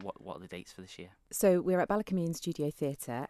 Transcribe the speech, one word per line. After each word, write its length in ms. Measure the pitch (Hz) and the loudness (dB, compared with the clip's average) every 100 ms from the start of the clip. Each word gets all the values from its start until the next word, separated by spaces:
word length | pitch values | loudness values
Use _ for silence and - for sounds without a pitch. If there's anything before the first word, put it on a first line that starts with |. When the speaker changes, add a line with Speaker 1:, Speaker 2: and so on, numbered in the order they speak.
Speaker 1:
what, 180 | 98 - | -10 -8
what 180 | 92 85 | -10 -10
are 20 | |
the 80 | 90 | -10
dates 240 | 90 - | -12 -12
for 100 | - | -14
this 160 | 92 - | -14 -14
year? 120 | 90 - - | -16 -18 -12
Speaker 2:
So 300 | - 202 180 | 2 6 6
we're 180 | 175 180 | 6 4
at 80 | 165 | 4
Bala 140 | 208 | 2
Kameen 320 | 220 190 170 160 | 0 0 0 -2
Studio 360 | - 165 147 | -4 -2 -2
Theatre, 560 | - 143 143 - 120 143 | 0 -2 -2 -6 -6 -6